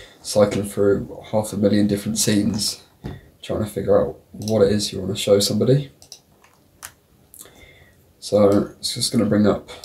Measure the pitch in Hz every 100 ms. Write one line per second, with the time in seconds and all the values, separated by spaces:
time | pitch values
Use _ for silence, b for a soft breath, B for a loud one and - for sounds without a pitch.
0 | B B - 107 101 95 104 - 101 98
1 | - - - 110 107 98 101 104 104 101
2 | 110 110 - 107 110 101 104 - - _
3 | B B B _ - 95 104 - 95 101
4 | - - _ - 104 110 98 104 101 98
5 | 92 98 - 101 101 104 104 139 143 _
6 | - - _ _ _ _ _ _ - _
7 | _ _ _ - B B B B B B
8 | _ _ - 104 101 101 - - - -
9 | 120 120 101 104 104 90 - -